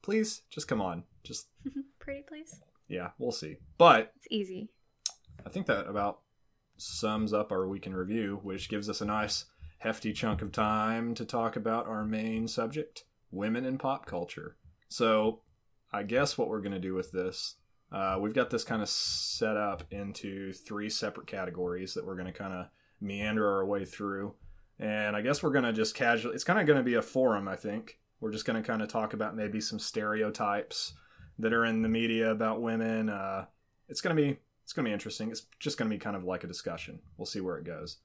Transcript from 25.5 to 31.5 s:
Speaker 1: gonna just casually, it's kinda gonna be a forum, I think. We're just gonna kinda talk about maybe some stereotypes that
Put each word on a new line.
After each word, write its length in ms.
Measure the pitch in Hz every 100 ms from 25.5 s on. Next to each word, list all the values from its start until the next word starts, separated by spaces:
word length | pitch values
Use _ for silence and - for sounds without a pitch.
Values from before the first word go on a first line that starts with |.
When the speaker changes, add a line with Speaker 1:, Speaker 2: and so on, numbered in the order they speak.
Speaker 1:
gonna 200 | 135 123
just 220 | 110 110
casually, 400 | - 123 113 117
it's 100 | 127
kinda 200 | - 185
gonna 180 | 160 143
be 120 | 123
a 80 | 117
forum, 440 | - 131 131 107 98
I 80 | 95
think. 420 | 107 107 110 - _ _
We're 120 | 110
just 120 | 107
gonna 180 | - 113
kinda 240 | 110 110 107
talk 260 | 113 107
about 220 | 107 107 110
maybe 240 | 107 107
some 180 | 107 110
stereotypes 1160 | - 113 107 107 107 104 107 101 - - - - - - - -
that 140 | 110